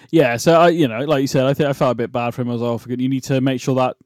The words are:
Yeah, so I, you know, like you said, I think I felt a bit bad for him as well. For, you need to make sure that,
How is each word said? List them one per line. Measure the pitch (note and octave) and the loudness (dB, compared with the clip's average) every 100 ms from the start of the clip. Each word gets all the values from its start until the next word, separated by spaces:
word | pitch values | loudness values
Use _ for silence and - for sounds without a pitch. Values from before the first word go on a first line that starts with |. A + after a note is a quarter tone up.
| - | -2
Yeah, | D#3+ B2 A#2 | 2 2 2
so | E3+ E3 | 4 6
I, | F3 | 6
you | E3+ C3+ | 4 0
know, | A2 | -2
like | D3 C#3 | -2 -2
you | C3+ | 0
said, | C#3 | 0
I | C3 | 0
think | C#3+ C#3+ | 0 -2
I | |
felt | C#3 C3+ | 0 -2
a | A#2+ | -2
bit | A2+ | -4
bad | B2 A#2+ | -4 -6
for | B2+ | -6
him | A#2+ | -6
as | A#2+ | -4
well. | A#2+ A#2 | -4 -6
For, | A#2+ | -6
you | B2 C3 | -4 -4
need | C3 | -4
to | - C3 | -2 -2
make | C3+ B2+ | 0 -2
sure | - | -2
that, | C3 B2+ - | 0 0 -4